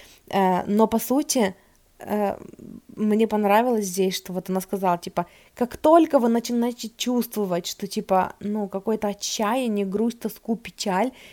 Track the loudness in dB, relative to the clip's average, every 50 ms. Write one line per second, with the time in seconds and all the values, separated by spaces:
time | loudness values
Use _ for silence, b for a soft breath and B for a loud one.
0 | B B B B B -4 0 2 4 4 2 2 0 2 2 4 4 4 2 0
1 | 0 0 0 0 0 0 0 0 0 0 -2 b b b b b _ _ _ -16
2 | -8 -4 -2 -2 0 -2 -2 -6 -10 -18 -20 -20 -18 -18 -18 -18 -20 -16 -8 -4
3 | 0 0 2 2 2 2 2 2 2 4 4 4 4 4 2 0 -2 -2 -2 0
4 | 0 0 0 -4 -8 -8 -8 -8 -6 -4 -4 -4 -4 -4 -4 -2 0 0 0 0
5 | -2 -6 -6 -6 -6 b b b b b _ -4 -4 -4 -2 2 4 6 8 8
6 | 6 6 4 4 4 4 2 0 0 -2 -2 0 0 -2 -2 -6 -10 -12 -10 -6
7 | -4 -2 0 0 0 -2 -2 -4 -2 -2 -2 -2 -4 -6 -8 -10 -10 -8 -6 -6
8 | -2 2 2 2 2 0 -4 -8 -8 -6 -4 -4 -4 -4 -6 -6 -4 -2 -2 -2
9 | -2 -4 -4 -6 -6 -6 -4 -4 -2 -2 0 0 0 0 0 0 -2 -2 0 0
10 | 0 -2 -2 -4 -8 -10 -10 -8 -6 -6 -6 -4 -6 -10 -12 -8 -4 -2 0 0
11 | 0 -2 B B B B